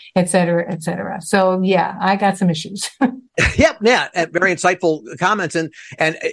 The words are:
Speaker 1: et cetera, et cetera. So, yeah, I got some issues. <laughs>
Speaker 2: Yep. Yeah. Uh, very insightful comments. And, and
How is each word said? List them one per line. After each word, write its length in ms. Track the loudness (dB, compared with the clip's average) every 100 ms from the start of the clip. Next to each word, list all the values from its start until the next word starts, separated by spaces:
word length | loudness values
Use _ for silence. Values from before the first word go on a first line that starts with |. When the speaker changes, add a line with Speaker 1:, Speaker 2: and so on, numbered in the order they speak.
| -4 0
Speaker 1:
et 120 | 2
cetera, 400 | 2 2 0 -2
et 140 | -6
cetera. 400 | -6 -6 -6 -8
So, 380 | -2 2 2 2
yeah, 340 | 2 2 0 -2
I 160 | -2 2
got 200 | 0 2
some 140 | 0
issues. 400 | 0 -4 -10 -10 -2
<laughs> 100 | -2 -2 -10 -2 0 4
Speaker 2:
Yep. 180 | 2 4
Yeah. 260 | 2 2 0 -2
Uh, 100 | -2
very 220 | 0 0 2
insightful 480 | 0 2 0 0 -4 -2
comments. 360 | 0 0 -2 -2
And, 160 | -4 -8 -12 -2
and 180 | -2 -2 -6